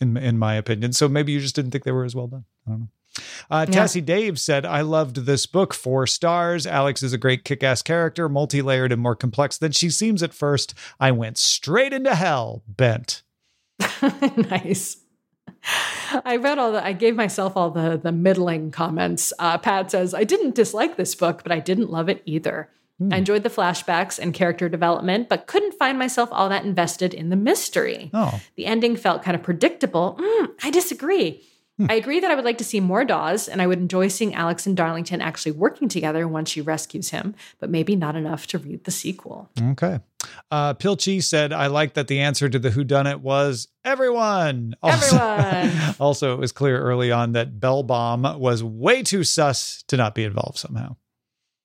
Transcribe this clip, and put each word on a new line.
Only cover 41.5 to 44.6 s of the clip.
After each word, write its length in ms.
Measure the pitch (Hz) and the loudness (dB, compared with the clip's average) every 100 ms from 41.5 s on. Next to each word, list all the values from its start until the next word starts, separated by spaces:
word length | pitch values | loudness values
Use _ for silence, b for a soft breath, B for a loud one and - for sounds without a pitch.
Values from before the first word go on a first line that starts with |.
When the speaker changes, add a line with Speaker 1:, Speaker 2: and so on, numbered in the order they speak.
Speaker 1:
"I 140 | 156 143 | 0 0
like 280 | 143 156 | 0 0
that 120 | 151 139 | -2 -2
the 140 | 139 | 0
answer 280 | 143 - 139 | 0 0 0
to 100 | 123 | 2
the 100 | 123 | 0
whodunit 460 | 120 131 139 139 143 | 0 2 2 2 -2
was 440 | 131 139 143 120 - _ | 0 2 2 -2 -8 _
everyone." 880 | 262 269 262 240 214 196 156 127 | -2 2 2 2 2 2 0 -2